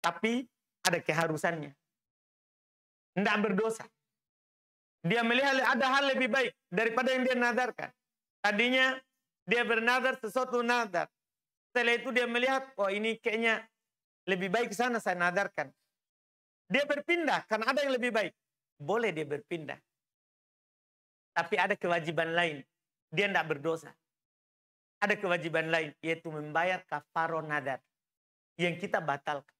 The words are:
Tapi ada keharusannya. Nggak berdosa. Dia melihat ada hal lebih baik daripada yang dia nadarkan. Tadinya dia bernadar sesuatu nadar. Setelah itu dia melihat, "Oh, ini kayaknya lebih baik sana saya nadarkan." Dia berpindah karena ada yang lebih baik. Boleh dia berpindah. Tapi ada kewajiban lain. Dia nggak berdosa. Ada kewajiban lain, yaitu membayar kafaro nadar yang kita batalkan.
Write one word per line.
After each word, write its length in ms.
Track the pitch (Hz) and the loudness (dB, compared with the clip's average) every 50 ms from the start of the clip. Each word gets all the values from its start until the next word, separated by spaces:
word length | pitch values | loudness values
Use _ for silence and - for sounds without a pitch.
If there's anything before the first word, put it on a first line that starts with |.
Tapi 480 | - 170 170 - - 220 233 247 269 - _ _ _ _ _ _ | 0 0 -2 0 -2 -2 -2 -2 -4 -8 _ _ _ _ _ _
ada 160 | _ - 170 170 | _ -4 -4 -4
keharusannya. 760 | - - 156 156 165 165 156 147 - 180 165 160 147 139 139 _ _ _ _ _ _ _ _ _ _ _ _ _ _ _ _ _ _ _ _ _ _ _ _ _ _ _ _ 175 | -4 -4 -2 -2 0 -2 -2 -2 -4 -4 -4 -6 -10 -14 -16 _ _ _ _ _ _ _ _ _ _ _ _ _ _ _ _ _ _ _ _ _ _ _ _ _ _ _ _ 0
Nggak 200 | 202 220 208 214 208 | 0 2 2 6 6
berdosa. 400 | 220 196 190 220 226 220 - - - _ _ _ _ _ _ _ _ _ _ _ _ _ _ _ _ _ _ _ _ _ _ - | 6 8 8 4 0 0 -4 -8 -18 _ _ _ _ _ _ _ _ _ _ _ _ _ _ _ _ _ _ _ _ _ _ -2
Dia 160 | 170 208 233 | 0 2 2
melihat 400 | 233 226 233 254 277 277 269 262 254 | 2 2 2 2 4 2 2 2 2
ada 240 | 226 269 233 269 262 254 | 2 2 2 2 2 2
hal 220 | 277 277 277 262 | 2 2 2 2
lebih 160 | 220 262 247 214 | 2 0 2 2
baik 240 | 269 254 220 - _ _ _ 175 | 2 0 0 -4 _ _ _ -2
daripada 400 | 185 226 233 226 240 254 254 262 | 0 0 2 0 0 0 2 0
yang 160 | 254 254 254 | 0 0 0
dia 80 | 254 | 2
nadarkan. 560 | 240 240 240 240 214 247 233 214 - - 143 - _ _ _ _ _ _ _ _ _ | 2 2 2 2 0 0 -2 -4 -6 -10 -10 -12 _ _ _ _ _ _ _ _ _
Tadinya 560 | _ 202 208 202 233 247 254 262 262 262 262 262 - _ _ _ _ _ _ _ _ | _ 0 2 4 2 4 4 4 4 2 0 -2 -10 _ _ _ _ _ _ _ _
dia 240 | - 226 240 240 208 | 0 0 2 2 2
bernadar 480 | 233 220 226 233 247 254 233 262 240 | 0 2 2 2 2 2 2 0 -2
sesuatu 480 | - - 220 - 262 254 - - 240 240 | -2 -6 -4 -2 -2 -2 0 -2 -2 0
nadar. 480 | 233 240 240 233 214 175 170 156 - _ _ _ _ _ _ _ _ _ _ _ _ | 2 0 0 0 -2 -2 -4 -4 -4 _ _ _ _ _ _ _ _ _ _ _ _
Setelah 320 | _ 247 240 233 240 233 | _ 0 2 4 2 2
itu 80 | - 262 | 0 0
dia 140 | 240 247 240 | 0 0 0
melihat, 480 | 233 233 240 240 262 269 269 269 - - - | 2 0 0 2 2 0 0 -2 -6 -4 -2
"Oh, 80 | 202 196 | -2 -2
ini 320 | 196 208 214 226 226 220 | 0 -2 -2 -2 -4 -2
kayaknya 400 | - 233 208 226 233 226 220 208 220 - _ _ _ _ _ _ _ _ _ _ _ | -2 -2 -2 0 2 2 0 0 -4 -12 _ _ _ _ _ _ _ _ _ _ _
lebih 240 | - 190 185 185 196 | -2 -2 0 0 0
baik 240 | 180 226 247 - 202 | 0 0 0 0 -2
sana 240 | 175 240 254 240 | -2 0 0 0
saya 240 | 226 - 202 180 175 | -2 -2 -2 -2 0
nadarkan." 480 | 175 175 175 196 202 190 _ - 147 135 - _ _ _ _ _ _ _ _ _ _ _ _ _ _ _ _ _ _ _ 180 | 0 0 2 0 -2 -2 _ -6 -8 -8 -8 _ _ _ _ _ _ _ _ _ _ _ _ _ _ _ _ _ _ _ 0
Dia 160 | 262 285 277 | 0 2 2
berpindah 560 | 285 285 294 - 349 349 330 269 208 165 - | -2 -4 0 0 0 0 2 2 0 0 0
karena 240 | _ 214 214 220 233 | _ -2 -2 0 0
ada 160 | 277 285 285 | 2 2 2
yang 160 | 277 262 247 | 0 0 0
lebih 160 | 226 247 214 | 0 0 0
baik. 160 | 226 202 - - _ _ _ _ _ _ _ _ _ | 0 -2 -2 -6 _ _ _ _ _ _ _ _ _
Boleh 320 | 143 143 190 226 240 214 170 | -4 -2 0 0 0 -2 -2
dia 160 | 151 156 143 | -4 -4 -4
berpindah. 480 | 147 143 - _ 175 170 151 139 139 - _ _ _ _ _ _ _ _ _ _ _ _ _ _ _ _ _ _ _ _ _ _ _ _ _ _ _ _ _ _ _ | -6 -8 -8 _ -10 -10 -8 -10 -14 -14 _ _ _ _ _ _ _ _ _ _ _ _ _ _ _ _ _ _ _ _ _ _ _ _ _ _ _ _ _ _ _
Tapi 240 | - - - 214 185 | -2 -2 0 0 0
ada 160 | 180 196 208 | 2 2 0
kewajiban 560 | - - 180 175 170 160 156 165 156 165 165 165 | -2 0 -2 0 0 -2 -2 -2 -2 -2 0 0
lain. 320 | 170 175 165 151 139 131 _ _ _ _ _ _ _ _ _ - | 0 0 -2 -2 -8 -14 _ _ _ _ _ _ _ _ _ -2
Dia 160 | 156 202 202 | -2 0 2
nggak 240 | 196 175 160 160 156 | 0 0 0 -2 -4
berdosa. 400 | 139 139 165 165 165 - 143 - _ _ _ _ _ _ _ _ _ _ _ _ _ _ _ _ _ _ _ _ _ 208 | -4 -2 -4 -4 -4 -8 -16 -20 _ _ _ _ _ _ _ _ _ _ _ _ _ _ _ _ _ _ _ _ _ 0
Ada 160 | 202 208 208 | 0 0 0
kewajiban 480 | 208 185 175 175 156 170 156 160 160 160 | 0 0 0 0 -2 -2 -2 -2 0 0
lain, 240 | 165 165 160 151 139 _ | 0 0 -2 -4 -10 _
yaitu 320 | - 160 165 165 _ 165 156 | -4 -4 -4 -4 _ -10 -8
membayar 480 | 151 151 151 151 160 170 185 185 180 - _ | -8 -8 -4 -2 0 0 0 -2 -4 -6 _
kafaro 560 | 156 147 - _ _ 170 165 165 160 160 156 | -8 -8 -8 _ _ -4 -2 -2 -2 -4 -4
nadar 400 | 156 151 147 135 139 131 - _ _ _ _ _ _ _ _ _ _ _ _ _ _ _ | -4 -4 -4 -4 -4 -8 -8 _ _ _ _ _ _ _ _ _ _ _ _ _ _ _
yang 160 | - 170 175 170 170 | -2 -2 -2 -2 -2
kita 240 | 180 196 - - 160 | -6 -2 -2 -2 0
batalkan. 480 | 151 139 143 _ - 147 143 - _ _ _ | -2 -4 -4 _ -4 -6 -6 -6 _ _ _